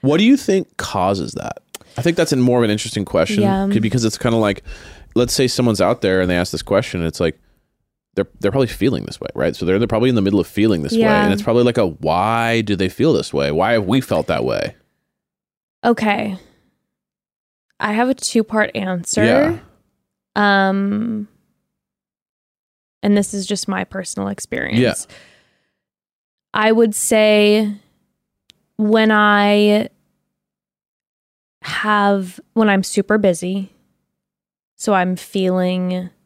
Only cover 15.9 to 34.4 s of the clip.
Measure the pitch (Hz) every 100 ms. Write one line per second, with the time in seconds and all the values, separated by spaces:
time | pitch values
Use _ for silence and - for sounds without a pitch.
15.9 | 233 220 208 214 190 - _ _ _ _
16.9 | _ _ _ _ _ _ _ _ _ 208
17.9 | 214 247 262 - 233 220 220 214 - 190
18.9 | 180 170 - 220 254 302 339 - _ _
19.9 | _ _ _ _ - 202 196 196 196 196
20.9 | 208 233 220 208 _ _ _ _ _ _
21.9 | _ _ _ _ _ _ _ _ _ _
22.9 | _ - 208 196 202 185 202 - 190 190
23.9 | 190 - - 98 101 - - - 117 123
24.9 | - - - - _ _ _ _ _ _
25.9 | _ _ _ _ _ _ 220 220 226 226
26.9 | 208 - 220 214 208 208 208 214 202 _
27.9 | _ _ _ _ _ _ _ _ - 214
28.9 | 220 220 214 208 208 202 208 208 208 226
29.9 | _ _ _ _ _ _ _ _ _ _
30.9 | _ _ _ _ _ _ _ - - 214
31.9 | 208 202 202 185 - - - 214 196 190
32.9 | - 196 214 202 170 180 190 190 _ _
33.9 | _ _ _ _ _